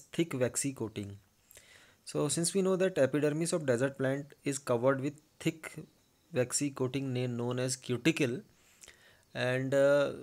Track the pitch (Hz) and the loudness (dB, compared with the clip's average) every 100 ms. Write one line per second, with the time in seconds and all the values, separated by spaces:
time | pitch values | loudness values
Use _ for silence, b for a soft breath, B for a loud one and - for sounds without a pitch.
0 | - - 170 131 120 - 139 131 110 107 | -4 -2 -2 0 0 0 -4 -4 -6 -6
1 | 101 98 _ _ B B B B B B | -10 -12 _ _ B B B B B B
2 | - 151 147 165 170 196 185 185 190 185 | -8 -2 -2 0 0 2 2 4 2 4
3 | 131 143 147 151 165 180 139 117 135 135 | 2 4 2 0 0 -2 2 2 2 0
4 | 131 139 143 - 143 135 - 120 127 135 | -2 -2 -6 -8 -6 -4 0 2 2 0
5 | 139 151 _ - 160 160 - - - _ | -2 -8 _ -6 -4 -4 -8 -14 -18 _
6 | _ _ _ 160 123 - 143 131 127 135 | _ _ _ -2 0 0 -2 -2 -2 -2
7 | 135 123 127 120 120 123 131 127 - 120 | -4 -2 -2 -2 -2 -2 -2 -4 -4 0
8 | 165 160 135 123 - B B B B B | 2 2 2 0 -8 B B B B B
9 | B B B 127 123 127 135 139 139 143 | B B B -4 -2 0 2 4 6 6
10 | 139 135 | 2 -2